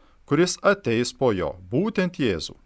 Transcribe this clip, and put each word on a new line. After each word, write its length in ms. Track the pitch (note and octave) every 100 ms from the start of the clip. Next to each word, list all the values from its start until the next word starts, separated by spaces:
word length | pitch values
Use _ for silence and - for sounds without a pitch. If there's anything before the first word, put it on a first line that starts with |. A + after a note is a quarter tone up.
| _ _
kuris 320 | - D3 F3 -
ateis 500 | G3+ G3+ B2 A2+ A#2+
po 200 | - C3
jo, 240 | F#2+ D2+ F2 F2+
būtent 460 | B2+ G#3+ G3+ F3+ F3+
Jėzų. 380 | B2 E2 - -